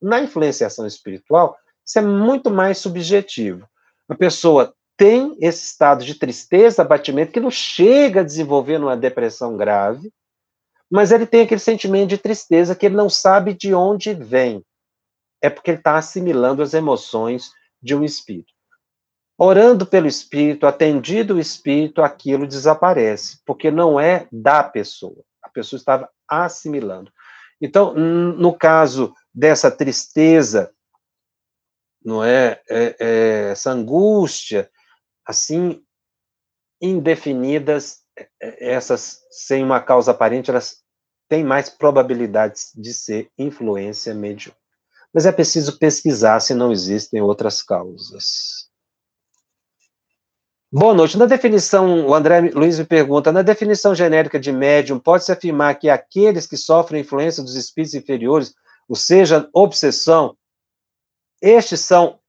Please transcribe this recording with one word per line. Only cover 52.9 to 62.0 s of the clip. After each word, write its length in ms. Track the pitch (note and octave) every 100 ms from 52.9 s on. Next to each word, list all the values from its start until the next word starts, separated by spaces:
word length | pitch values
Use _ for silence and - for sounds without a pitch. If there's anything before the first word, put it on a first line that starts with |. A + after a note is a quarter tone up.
| D#3+ C#3 D3 D3+
na 120 | F3
definição 520 | F#3+ G#3+ G#3 G3+ G3+
genérica 460 | E3+ E3+ D#3 D3+ D3
de 140 | C3+
médium, 460 | C3 C#3 D3 C#3+ C3
pode-se 320 | D#3+ F3 -
afirmar 460 | F3+ F3 D3 D3 C#3+
que 120 | D#3
aqueles 580 | C3 - F#3+ G#3 F3+ -
que 80 | D3
sofrem 460 | - D#3+ E3+ D3+
influência 420 | C#3+ C#3 D#3+ D3+
dos 120 | C3 C3
espíritos 380 | - - D#3
inferiores, 600 | C#3 - B2+ A#2 D3+ B2+ _ _ _ -
ou 80 | A#2
seja, 540 | - F#3 E3+ D#3 D3
obsessão, 840 | F3 G3+ - D3 - - D#3+ B2+ - _ _ _ _ _ _ _ _ _ _
estes 400 | F#3+ A#3 A3+ D#3+
são 380 | - F3+